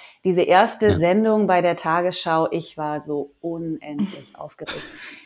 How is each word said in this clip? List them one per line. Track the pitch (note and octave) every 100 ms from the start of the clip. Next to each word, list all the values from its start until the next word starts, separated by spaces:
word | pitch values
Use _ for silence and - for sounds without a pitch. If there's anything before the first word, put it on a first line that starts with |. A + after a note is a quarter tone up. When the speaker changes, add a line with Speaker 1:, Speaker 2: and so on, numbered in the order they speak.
| - _
Speaker 1:
diese | F#3 F3+
erste | - F#3 A3 A3+ G#3+
Speaker 2:
Ja. |
Speaker 1:
Sendung | G3 E3+ G3 A3 G#3+ G3
bei | F3+
der | F3 E3+
Tagesschau, | E3 E3+ F3+ F3+ F3 D#3+ D#3+
ich | E3 D#3+ -
war | D3+ D3+
so | D3 D3 C#3+ _
unendlich | E3+ E3 E3 D#3+ D3 D3 G3 C#3+ C3+ -
<laughs> |
aufgeregt. | D3+ - - - - - - -